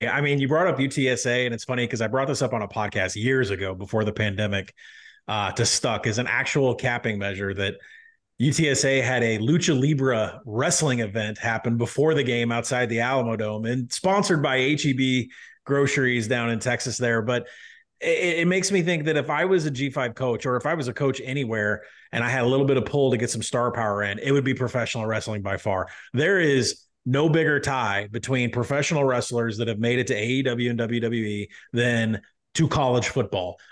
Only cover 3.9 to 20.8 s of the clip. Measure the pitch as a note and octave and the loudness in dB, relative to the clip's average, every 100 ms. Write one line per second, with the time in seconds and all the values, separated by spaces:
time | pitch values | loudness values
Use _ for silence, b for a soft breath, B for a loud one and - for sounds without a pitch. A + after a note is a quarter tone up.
3.9 | A2+ G#2+ G#2 G#2+ F#2+ G#2 G2 F#2+ B B | 0 0 0 -2 0 -2 -2 -6 B B
4.9 | B B B - G#2+ G2 - A2+ - B2+ | B B B -6 -2 -2 0 0 0 0
5.9 | G#2+ A#2 G#2+ B2 A#2+ C3+ D3+ C3 A#2+ B2+ | 0 -2 -2 0 -2 0 2 2 2 -2
6.9 | A#2+ A#2 G#2 G2 F#2+ G2+ G2 F#2+ - B | -2 -2 -2 -4 -4 -4 -2 -4 -4 B
7.9 | B B B _ - C3 C#3+ D#3+ C3 C3+ | B B B _ 0 2 2 2 2 2
8.9 | C3+ A#2+ B2+ A#2 A2 A2 E3 - C3+ C#3 | 2 2 2 2 2 2 2 2 2 2
9.9 | D3+ C3 A2+ G#2+ - A#2 G#2+ D#3 E3 D#3 | 2 2 2 0 -6 -6 -2 0 2 0
10.9 | B2 G#2+ G#2+ G#2+ G#2+ A#2 A2+ A#2 A#2 A#2 | 0 -2 -2 -4 -4 -4 -2 -2 -2 0
11.9 | - D3+ D3+ B2+ A#2+ A#2 A#2 A2+ B2 A#2+ | 2 2 2 2 0 0 -2 -2 0 0
12.9 | A2+ A#2+ C3+ A#2 A2 G#2+ G#2+ A2+ B2+ A#2+ | 0 0 0 0 -2 -4 -4 -2 -4 -4
13.9 | - F#3 G3+ G3+ E3 C#3+ C3 C3 D3+ D3 | -2 2 2 2 2 2 2 2 2 0
14.9 | B2+ C3 B2+ A#2+ B B B - C#3 C#3 | 2 2 0 -2 B B B -2 2 2
15.9 | C#3+ B2+ B2 A2 B2 A#2 A2+ B2 A#2+ C3 | 2 2 2 0 0 0 -2 -2 -2 -4
16.9 | A2+ A#2+ A#2 A2 B2 A#2+ B B B _ | -2 0 0 0 -2 -4 B B B _
17.9 | _ E3 D#3+ F3+ E3 E3+ F#3+ F#3 G3 E3+ | _ -2 0 0 2 2 2 2 0 2
18.9 | E3+ D3+ D3+ C#3+ D3+ F#3 F#3+ D#3 B2+ C#3 | 0 0 0 0 0 2 2 0 -2 -4
19.9 | C#3+ B2 A2 B2+ A2+ C3+ B2 D3 E3 | -2 -4 -2 -2 -2 -2 -2 0 -2